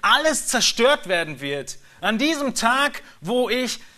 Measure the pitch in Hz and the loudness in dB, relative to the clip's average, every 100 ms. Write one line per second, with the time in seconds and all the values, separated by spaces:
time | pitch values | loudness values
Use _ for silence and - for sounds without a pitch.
0 | 202 254 311 277 - 247 - - 185 190 | 2 4 4 0 0 0 0 4 4 2
1 | 180 175 156 131 139 143 131 - - - | 0 -2 -2 -6 -6 -6 -8 -14 -18 -6
2 | 190 220 302 294 269 - 226 269 285 - | -2 0 0 0 -2 0 0 2 0 -4
3 | - - 160 247 220 247 247 - - | -16 -12 -2 0 0 0 -4 -6 -14